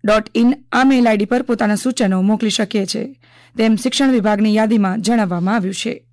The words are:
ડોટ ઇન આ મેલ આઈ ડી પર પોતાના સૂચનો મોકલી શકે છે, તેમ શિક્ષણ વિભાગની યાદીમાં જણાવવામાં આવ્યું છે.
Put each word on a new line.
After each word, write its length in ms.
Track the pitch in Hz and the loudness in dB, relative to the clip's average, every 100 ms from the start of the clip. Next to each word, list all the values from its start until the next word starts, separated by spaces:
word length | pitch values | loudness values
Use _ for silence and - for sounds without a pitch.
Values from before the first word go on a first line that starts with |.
ડોટ 200 | 202 214 214 226 | 2 0 0 0
ઇન 180 | 240 294 - | 2 2 -2
આ 120 | 240 | 0
મેલ 240 | 269 269 240 | 4 4 2
આઈ 100 | 220 | 2
ડી 80 | 202 | 0
પર 160 | 247 | -2
પોતાના 340 | 254 233 214 208 | -2 -2 0 0
સૂચનો 460 | 254 247 202 190 | -2 -2 0 0
મોકલી 280 | 190 214 220 | 0 0 -2
શકે 360 | - 202 214 190 | -2 -2 -2 -4
છે, 360 | 214 240 277 _ _ _ - | -6 -8 -12 _ _ _ -2
તેમ 180 | 220 220 | 0 2
શિક્ષણ 360 | 254 - 269 | 0 0 2
વિભાગની 440 | 247 202 208 214 214 | 2 0 0 2 2
યાદીમાં 460 | 220 226 196 196 | 2 2 0 -2
જણાવવામાં 540 | 190 233 202 175 185 226 | 0 0 0 -2 -2 -2
આવ્યું 180 | 185 | -4
છે. 320 | 190 226 240 _ | -6 -8 -10 _